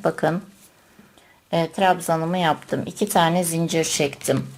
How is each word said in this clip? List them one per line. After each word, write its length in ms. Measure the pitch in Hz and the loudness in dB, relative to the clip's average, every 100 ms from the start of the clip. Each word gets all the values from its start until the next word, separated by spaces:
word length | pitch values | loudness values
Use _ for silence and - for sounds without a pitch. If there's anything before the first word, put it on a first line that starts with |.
bakın, 400 | 170 160 160 175 - - - _ _ _ - _ _ _ - | -4 -2 -2 -2 -8 -20 -20 _ _ _ -20 _ _ _ -4
e, 200 | 170 165 | -2 -2
trabzanımı 640 | 190 190 180 170 160 165 185 | 2 2 2 2 0 0 0
yaptım. 460 | 165 143 - 139 - | 2 0 -2 -6 -4
İki 240 | - 208 | -4 0
tane 340 | 196 165 175 | 4 4 2
zincir 400 | 170 165 165 160 | 0 -2 0 0
çektim. 640 | 160 - 143 - - 135 135 | 0 0 -2 -2 -2 -2 -4